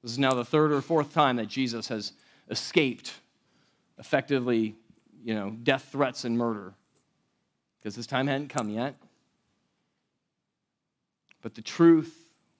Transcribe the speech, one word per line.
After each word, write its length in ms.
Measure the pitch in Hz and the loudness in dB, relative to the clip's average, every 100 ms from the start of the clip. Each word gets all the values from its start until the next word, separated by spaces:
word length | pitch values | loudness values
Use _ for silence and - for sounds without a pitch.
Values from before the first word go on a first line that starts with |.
This 120 | 120 | -8
is 60 | 120 | 0
now 140 | 135 | 2
the 120 | 127 117 | 2 2
third 260 | 156 151 | 2 4
or 100 | 143 | 0
fourth 320 | - 165 143 | 2 0 0
time 220 | 165 143 123 | 2 2 2
that 120 | 107 | -4
Jesus 420 | 131 131 113 - | -2 -2 -4 -6
has 240 | 110 101 - _ _ - | -6 -8 -14 _ _ -8
escaped, 640 | 110 - 175 139 - - - _ _ _ _ _ _ _ - | -8 0 2 2 -2 -12 -16 _ _ _ _ _ _ _ -20
effectively, 760 | 120 139 131 139 123 117 110 110 _ _ _ - | -2 -2 2 0 2 2 0 -6 _ _ _ -14
you 120 | 113 110 | -6 -4
know, 160 | 101 | -4
death 380 | 110 120 131 - | -4 0 0 -2
threats 340 | 135 135 123 123 | -2 -2 -2 -4
and 120 | 117 | 0
murder, 360 | 117 107 92 98 _ _ _ _ _ _ _ _ _ _ | -2 -4 -10 -18 _ _ _ _ _ _ _ _ _ _
'cause 120 | 110 104 | -12 -10
his 120 | 117 | -4
time 200 | 131 139 | -2 0
hadn't 220 | 135 147 | -2 -4
come 200 | 143 107 | -4 -4
yet. 260 | 107 131 - _ _ _ _ _ _ _ _ _ _ _ _ _ _ _ _ _ _ _ _ _ _ _ _ | -4 -6 -8 _ _ _ _ _ _ _ _ _ _ _ _ _ _ _ _ _ _ _ _ _ _ _ _
But 120 | 117 | -14
the 80 | - | -14
truth 680 | - - 170 165 - - _ _ _ | -12 6 8 8 2 -16 _ _ _